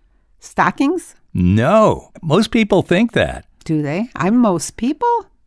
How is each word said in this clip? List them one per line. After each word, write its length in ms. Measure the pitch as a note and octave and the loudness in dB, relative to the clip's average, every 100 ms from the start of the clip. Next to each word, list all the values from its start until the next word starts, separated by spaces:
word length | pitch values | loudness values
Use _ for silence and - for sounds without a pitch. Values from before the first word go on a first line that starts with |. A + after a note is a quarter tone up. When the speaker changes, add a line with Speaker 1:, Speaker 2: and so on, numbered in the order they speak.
| _ _ _ _ | _ _ _ _
Speaker 1:
Stockings? 800 | - - F3 - C#4 F4+ - - _ | -12 -2 -2 0 -2 -2 -8 -20 _
Speaker 2:
No. 760 | - F2+ G2+ B2+ G#3+ G#3 G#2+ - - | -2 2 2 2 4 2 0 -8 -14
Most 300 | D#3+ D#3+ A3 | -2 0 0
people 300 | A#3 G#3+ F#3+ | 0 2 0
think 280 | - F3 A#3 | 2 0 0
that. 300 | - D#2 - - _ | 0 -2 -4 -16 _
Speaker 1:
Do 180 | - D#3 | -6 -4
they? 260 | D3 E3 A#3 | -2 -6 -6
I'm 220 | - F3+ A#3+ | -4 0 2
most 400 | A#3 E3+ - - | 2 0 -6 -6
people? 500 | A#3 D#4 A#4+ A#4+ G4 _ | -6 -2 -2 -2 -6 _